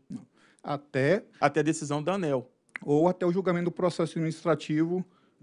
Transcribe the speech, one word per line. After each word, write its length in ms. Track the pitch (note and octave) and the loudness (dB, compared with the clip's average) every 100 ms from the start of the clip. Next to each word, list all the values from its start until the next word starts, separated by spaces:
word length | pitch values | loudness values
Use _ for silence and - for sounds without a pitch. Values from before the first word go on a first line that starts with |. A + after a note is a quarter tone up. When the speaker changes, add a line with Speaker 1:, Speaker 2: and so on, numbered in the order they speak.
| - | -12
Speaker 1:
Não. 140 | - - _ _ _ - | -14 -16 _ _ _ -8
Até 560 | C#3+ - C3+ C#3 G3 - - | -8 -4 0 2 2 -2 0
Speaker 2:
Até 200 | C#3+ D#3 | 2 2
a 40 | |
decisão 380 | D3+ D#3 C#3+ D3 | 0 0 -2 -4
da 140 | D3+ G3 | -2 -2
aneel. 340 | E3 C3+ A#2+ _ _ - | 0 -2 -4 _ _ -10
Speaker 1:
ou 240 | - D3 E3+ | 0 4 4
até 160 | F3+ | 2
o 80 | F3+ | 0
julgamento 340 | F3+ F#3 F3 F3 | 0 0 0 -2
do 60 | |
processo 420 | E3 F3+ - E3 | -2 -2 0 -4
administrativo 920 | E3+ D#3+ D#3 E3+ D3+ - D3+ E3 F3+ F#3 _ _ _ | -2 -4 -4 -2 -2 0 0 0 -2 -6 _ _ _